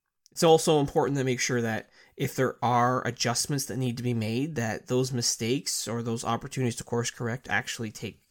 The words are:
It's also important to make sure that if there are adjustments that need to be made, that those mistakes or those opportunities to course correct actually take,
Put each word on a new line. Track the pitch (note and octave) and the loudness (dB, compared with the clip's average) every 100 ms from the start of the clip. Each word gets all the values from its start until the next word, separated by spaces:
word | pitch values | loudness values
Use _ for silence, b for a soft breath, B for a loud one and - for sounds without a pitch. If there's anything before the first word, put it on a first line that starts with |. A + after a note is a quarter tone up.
| _ _ _ | _ _ _
It's | - | 2
also | E3+ D#3+ E3 D3+ | 6 6 6 4
important | C#3+ D#3+ A#2+ C#3 | 4 2 2 2
to | |
make | C3 B2 | 0 0
sure | - B2 | 0 0
that | A2+ A2 - b b b | 0 -2 -6 b b b
if | C3+ - | -4 0
there | B2+ - | 0 0
are | A#2+ B2 A#2+ B2+ | 2 4 4 2
adjustments | - A#2+ B2 A#2+ - C#3+ - | -2 -2 -2 0 0 -2 -2
that | A2 | -2
need | B2+ A#2+ | -2 -2
to | |
be | B2 | -2
made, | A#2 A2 A#2+ D3+ | -2 0 -2 -2
that | C#3 A2+ G2 - | -2 -4 -4 -2
those | B2+ C3 | 0 2
mistakes | B2+ A#2+ - A2+ C#3 - - - | 0 0 0 0 0 -2 -4 -4
or | A#2 | -4
those | A#2 A#2 | -4 -4
opportunities | A#2 A#2 - - B2 A2+ | -2 -2 -4 -2 -2 -2
to | |
course | - A#2 A#2 | -4 -2 -2
correct | - A#2+ A#2 - | -4 -6 -6 -2
actually | G#2 - - A2+ | -2 -2 -6 -8
take, | - A2 E2 _ | -8 -10 -10 _